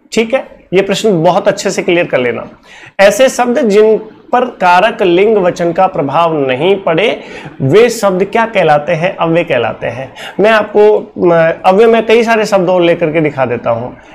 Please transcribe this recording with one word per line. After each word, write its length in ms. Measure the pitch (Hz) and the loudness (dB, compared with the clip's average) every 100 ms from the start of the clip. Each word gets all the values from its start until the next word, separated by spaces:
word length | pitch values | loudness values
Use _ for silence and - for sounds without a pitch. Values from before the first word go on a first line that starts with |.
| _ | _
ठीक 200 | - 226 | -4 -2
है, 140 | 262 - - - | -2 -6 -18 -4
ये 80 | 180 | -2
प्रश्न 420 | 196 190 220 175 | 0 -2 0 0
बहुत 240 | 170 180 202 | 2 0 0
अच्छे 220 | - 202 | -2 -4
से 140 | 185 | -4
clear 220 | 180 170 - | -2 0 0
कर 120 | 135 | -2
लेना। 320 | 123 113 - - _ - - - | -2 -6 -10 -18 _ -20 -16 2
ऐसे 300 | 196 208 262 | 2 4 0
शब्द 320 | - 247 240 | 0 -2 0
जिन 360 | 233 202 220 208 - - - | 2 4 4 2 -2 -20 -4
पर 140 | 247 240 | -2 -2
कारक 580 | - 180 180 226 226 | -2 2 2 2 0
लिंग 340 | 196 175 208 214 | 0 2 2 2
वचन 340 | 180 - 170 | 0 -2 -4
का 160 | 170 190 | 0 0
प्रभाव 600 | 180 139 147 170 160 131 | 0 -2 0 0 0 -2
नहीं 280 | 127 175 196 | 0 0 0
पड़े, 440 | 190 160 226 - - - - - | 0 -2 -2 -4 -10 -18 -18 -6
वे 280 | 131 185 240 | 0 4 2
शब्द 340 | 226 202 185 | 0 -2 -2
क्या 220 | 196 226 220 | -2 -2 -2
कहलाते 480 | 196 156 147 147 | 0 2 0 0
हैं? 220 | 160 180 - | -4 -4 -4
अव्यय 280 | 170 165 | -2 0
कहलाते 440 | 165 127 113 - 143 | 0 -2 -2 -6 -8
हैं। 260 | 120 131 - - - | -10 -14 -16 -16 0
मैं 120 | 208 | 2
आपको, 460 | 220 214 208 208 208 - - 180 | 2 0 2 4 2 -2 -2 2
अ, 200 | 170 165 165 185 | 2 2 0 0
अव्यय 220 | 190 233 | 4 4
में 180 | 226 226 | 2 2
कई 180 | 226 | 2
सारे 220 | 226 220 208 | 2 0 0
शब्द 240 | 196 175 | 0 0
और 120 | 185 | 2
लेकर 300 | 170 170 160 | 2 0 -2
के 100 | 165 | -2
दिखा 240 | 151 135 123 | -2 -2 -4
देता 240 | 117 120 | -4 -4
हूं। 200 | 117 123 - - | -4 -6 -14 -20